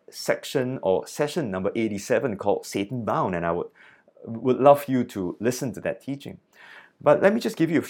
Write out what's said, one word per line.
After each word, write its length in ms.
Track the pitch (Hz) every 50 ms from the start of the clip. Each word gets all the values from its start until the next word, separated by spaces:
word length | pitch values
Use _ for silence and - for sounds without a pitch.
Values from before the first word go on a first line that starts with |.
| _ -
section 720 | - - - - - - - - - 139 127 127 131 131 -
or 220 | 95 95 - -
session 460 | - - - 147 147 - 180 139 107
number 200 | 92 95 95 101 -
eighty-seven 640 | 117 113 107 104 98 - - 123 113 135 127 101
called 280 | 95 104 101 98 - -
Satan 380 | - - 101 101 - 131 123 107
Bound, 320 | 101 117 156 143 104 90
and 80 | 85 85
I 60 | 85
would, 160 | 85 87 - - _ - - - - _ _ _ _ _ -
would 360 | 110 117 113 - 127 127 110
love 280 | 127 143 143 143 -
you 160 | - 135 123 120
to 300 | 120 - 104 92 87 - -
listen 340 | 101 123 127 - - 120 95
to 80 | -
that 200 | 80 87 - -
teaching. 360 | - 135 139 139 - - - - _ _ _ - - - - - - - _ -
But 220 | - 139 151 - 135
let 100 | 196 220
me 60 | 240
just 180 | - 220 220
give 140 | - 165 160
you 80 | 170 131
a 40 | 117